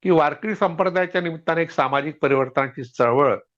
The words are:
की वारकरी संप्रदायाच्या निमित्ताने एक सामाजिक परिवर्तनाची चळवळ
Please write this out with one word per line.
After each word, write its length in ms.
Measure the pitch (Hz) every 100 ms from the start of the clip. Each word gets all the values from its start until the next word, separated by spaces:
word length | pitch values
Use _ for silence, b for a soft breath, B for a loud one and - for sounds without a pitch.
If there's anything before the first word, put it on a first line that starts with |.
की 80 | 190
वारकरी 440 | 165 151 147 214
संप्रदायाच्या 640 | 208 196 165 185 180 180 180
निमित्ताने 420 | 175 160 - 165
एक 80 | 165
सामाजिक 480 | - 135 139 143 151
परिवर्तनाची 640 | 143 135 127 123 135 127
चळवळ 520 | 123 - 120 123 143 101 -